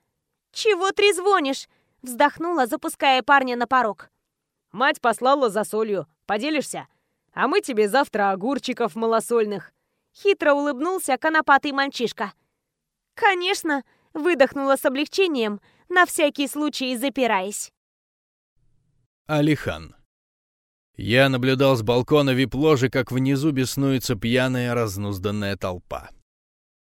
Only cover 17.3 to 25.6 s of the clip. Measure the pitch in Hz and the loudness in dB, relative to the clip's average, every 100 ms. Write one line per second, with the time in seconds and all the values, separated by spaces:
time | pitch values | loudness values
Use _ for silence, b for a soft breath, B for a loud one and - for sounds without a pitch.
17.3 | 202 190 208 - _ _ _ _ _ _ | 0 -2 -8 -12 _ _ _ _ _ _
18.3 | _ _ _ _ _ _ _ _ _ - | _ _ _ _ _ _ _ _ _ -4
19.3 | 151 151 151 - 80 80 - _ _ _ | 0 2 0 -2 -8 -12 -20 _ _ _
20.3 | _ _ _ _ _ _ - 101 123 135 | _ _ _ _ _ _ -10 0 4 4
21.3 | 127 131 131 139 127 110 120 123 151 139 | 2 0 4 4 4 2 0 4 2 4
22.3 | 127 127 131 156 143 127 135 123 127 131 | 2 0 2 2 4 2 0 -2 0 0
23.3 | 139 156 131 127 - 139 131 - 110 117 | 0 0 0 -2 -2 0 0 -2 -2 0
24.3 | 127 131 127 123 120 110 95 101 98 101 | 0 0 -2 -2 -2 -2 -4 -6 -4 -4
25.3 | 104 101 98 | -4 -4 -4